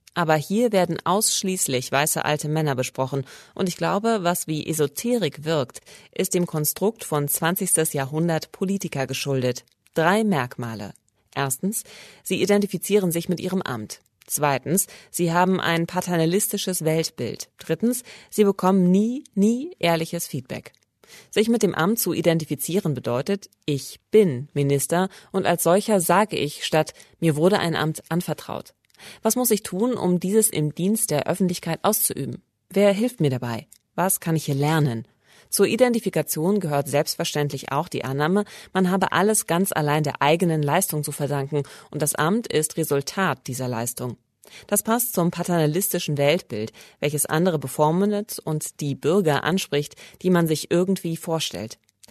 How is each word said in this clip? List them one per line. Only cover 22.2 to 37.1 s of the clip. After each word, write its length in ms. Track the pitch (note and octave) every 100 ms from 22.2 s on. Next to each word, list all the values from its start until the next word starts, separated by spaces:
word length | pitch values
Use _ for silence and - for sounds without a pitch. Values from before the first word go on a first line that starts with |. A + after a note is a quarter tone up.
| E3+ E3 D#3 D3 - F3+ E3
bedeutet, 560 | C3 A#2+ B2 C3+ G3 - _
ich 360 | - C#3 - - _
bin 380 | A3 F#3+ A#2+ D3
Minister 560 | D3 C#3 C#3 - E3+ F#3+ - -
und 140 | F#3+ -
als 160 | F3
solcher 380 | E3+ F#3+ A3 G3+
sage 360 | E3 F3 G#3+ -
ich 300 | C#3+ - -
statt, 260 | D#3 D#3 - - -
mir 160 | E3 D3
wurde 220 | F3+ G3+
ein 180 | E3 -
Amt 260 | D#3 D#3 -
anvertraut. 640 | E3 F3 - - - - _ _ _ - -
Was 140 | A3 B3
muss 140 | B3
ich 120 | G#3
tun, 320 | - F#3 B3
um 260 | A#3+ F3+ F3+
dieses 300 | F#3 A3 G#3+
im 240 | D#3 D3+
Dienst 360 | - F#3 G#3+ -
der 160 | D3 -
Öffentlichkeit 540 | F3 F#3 F3+ E3+ D#3+
auszuüben? 600 | - - - - C3+ - _ _ -
Wer 240 | G3 G3+
hilft 280 | G3 A#3+ -
mir 100 | D3
dabei? 360 | B2+ A#2+ A2+ - - _
Was 260 | - F#3 -
kann 160 | E3+ D#3+
ich 80 |
hier 120 | - C#3
lernen? 500 | D3 D#3+ C#3+ A2+ - _ _ - -
Zur 160 | - G3+
Identifikation 920 | A3 B3 A#3 F#3+ E3 D3+ D#3+ E3+ G#3
gehört 280 | E3+ C#3+ C#3+
selbstverständlich 840 | C#3+ D#3+